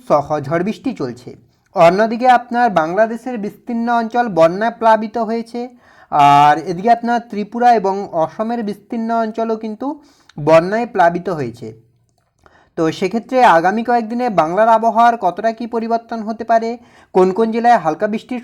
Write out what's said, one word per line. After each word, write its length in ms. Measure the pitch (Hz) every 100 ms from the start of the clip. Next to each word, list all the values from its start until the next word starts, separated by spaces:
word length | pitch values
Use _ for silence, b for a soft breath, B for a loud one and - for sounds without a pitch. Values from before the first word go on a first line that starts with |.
| -
সহ 200 | 151 143 151
ঝড় 240 | 139 165
বৃষ্টি 280 | 185 214 269
চলছে। 360 | 220 131 113 - 98 _ _ _ 190
অন্যদিকে 520 | 170 185 220 226 254
আপনার 380 | 240 247 240 240
বাংলাদেশের 680 | 175 156 185 220 233 254 240
বিস্তীর্ণ 500 | 196 - - 233 233
অঞ্চল 340 | 233 226 240 240
বন্যায় 460 | 165 165 185 226 233
প্লাবিত 380 | 226 220 220 240
হয়েছে, 420 | 220 233 226 240 247 _ b b b
আর 440 | 151 143 143 147 151
এদিকে 320 | 143 170 214
আপনার 300 | 233 226 240 240
ত্রিপুরা 400 | 202 208 233 240
এবং 220 | 226 190 196 202
অসমের 480 | 165 160 - 220 240
বিস্তীর্ণ 460 | 208 196 _ 233 226
অঞ্চলও 460 | 233 220 220 226 226
কিন্তু 300 | 220 214 262 294 b b b -
বন্যায় 500 | 147 160 180 214 233
প্লাবিত 400 | 202 170 170 185
হয়েছে। 380 | 160 123 113 113 - _ _ _ _ _ _ _ b b -
তো 60 | 160
সেক্ষেত্রে 460 | 151 190 226 220 262
আগামী 400 | 233 170 175 214
কয়েকদিনে 440 | 233 240 220 240 247
বাংলার 400 | 180 160 180 226
আবহাওয়ার 460 | 226 226 214 233 233
কতটা 340 | 185 190 226
কী 140 | 220 233
পরিবর্তন 520 | 233 226 226 226 233
হতে 220 | 214 220
পারে, 260 | 233 226 226 240 b b b
কোন 140 | 190 185
কোন 160 | 190 226
জেলায় 300 | 226 233 226
হালকা 240 | 160 156 214
বৃষ্টির 340 | 220 - 247